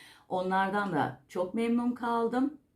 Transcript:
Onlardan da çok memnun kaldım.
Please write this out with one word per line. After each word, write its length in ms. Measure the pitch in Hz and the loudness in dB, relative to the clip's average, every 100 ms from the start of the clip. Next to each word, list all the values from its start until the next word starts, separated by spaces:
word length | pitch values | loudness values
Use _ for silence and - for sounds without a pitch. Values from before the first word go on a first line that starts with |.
| - - - | -20 -20 -6
Onlardan 640 | 185 185 190 190 202 202 | -4 0 0 2 0 0
da 260 | 156 123 - - | 0 0 -4 -8
çok 260 | 180 180 | -4 -2
memnun 380 | 220 233 240 240 | 0 0 2 0
kaldım. 680 | 240 233 233 226 247 269 - _ | -2 0 0 2 2 0 -2 _